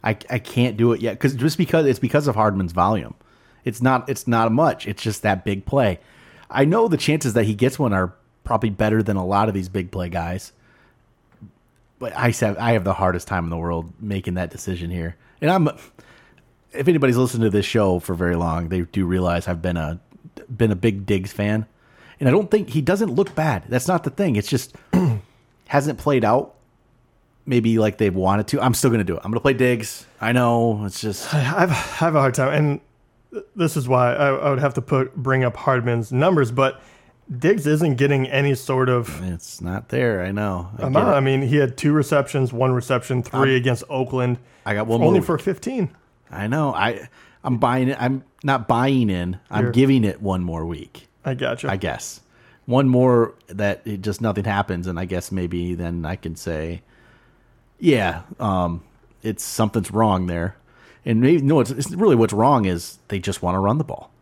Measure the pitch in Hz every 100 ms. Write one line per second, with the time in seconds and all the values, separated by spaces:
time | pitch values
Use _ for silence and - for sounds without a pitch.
0 | - 110 - 127 - - 123 104 117 117
1 | 113 98 139 135 143 151 170 165 147 131
2 | 151 147 147 107 107 98 92 85 90 110
3 | 60 - _ _ _ _ - 113 127 127
4 | - 135 - 117 113 113 160 - - 104
5 | - 104 107 95 98 98 - 135 117 87
6 | _ - - - - - 139 196 226 175
7 | - 151 139 113 107 107 123 - 135 98
8 | 92 - _ _ - 113 113 98 107 110
9 | 107 101 92 101 110 98 92 98 90 95
10 | 87 87 85 92 - _ _ _ _ _
11 | _ _ _ _ 202 _ _ _ _ _
12 | 120 85 123 - 107 101 117 117 92 92
13 | 95 87 - 95 82 85 85 85 82 -
14 | 104 98 92 90 87 - - 90 85 90
15 | 82 - _ _ 147 190 151 - - _
16 | - - _ _ _ _ _ - 139 165
17 | 135 123 127 120 113 101 98 117 101 90
18 | - 85 87 85 85 82 85 92 85 -
19 | 92 92 90 85 85 87 90 85 78 85
20 | _ - - - - 110 113 98 113 101
21 | 95 98 95 - 104 107 110 _ _ _
22 | - - 135 156 208 220 202 151 135 190
23 | 220 127 196 - 156 107 - 123 151 180
24 | - - 196 107 - 131 - - _ 185
25 | 180 110 - _ _ _ _ 143 143 123
26 | - 139 110 120 - _ _ _ _ _
27 | _ _ _ _ - 123 113 113 107 101
28 | 107 92 92 101 107 143 120 113 135 117
29 | 95 85 95 113 139 131 127 120 104 -
30 | - _ 107 123 120 117 117 107 104 -
31 | 110 104 - 151 127 180 180 143 - -
32 | 165 156 135 123 131 151 151 143 _ _
33 | _ _ _ 226 - 214 165 160 123 127
34 | 123 123 143 135 147 135 143 131 123 139
35 | 131 - 131 131 127 117 - 127 120 117
36 | 110 127 160 175 127 123 135 - - -
37 | _ _ _ 127 156 214 147 151 160 127
38 | 139 143 131 139 143 127 - 131 127 123
39 | 117 73 92 85 - - 87 95 117 127
40 | 123 101 90 101 104 92 90 113 135 139
41 | 233 143 135 135 135 147 135 127 147 151
42 | 139 147 139 143 127 117 131 127 120 131
43 | - 127 120 127 135 131 123 120 - 135
44 | 127 131 123 123 - _ - 104 110 117
45 | 156 185 185 156 - 190 - 262 175 -
46 | _ _ _ - 104 139 147 90 104 107
47 | - - - _ - 123 120 127 127 135
48 | 123 135 - _ 143 135 110 117 131 135
49 | 113 92 87 92 _ 104 107 120 135 135
50 | 107 - 101 92 90 82 82 80 - -
51 | _ _ - 131 - 123 143 98 92 58
52 | - - _ _ _ _ - 123 135 127
53 | 127 120 113 - _ 95 101 95 - 101
54 | 98 98 113 101 101 98 101 90 90 85
55 | 92 90 - 95 90 87 87 87 85 85
56 | 78 90 - 82 - 80 80 85 _ _
57 | _ _ _ _ _ _ _ _ 175 131
58 | 92 82 - - 107 92 87 82 - _
59 | _ _ 110 104 - - 110 117 92 101
60 | 110 95 90 85 87 - _ _ - -
61 | - 113 127 170 139 156 113 123 135 90
62 | 208 127 110 104 120 139 98 87 - -
63 | _ 98 87 95 90 92 98 131 160 -
64 | - _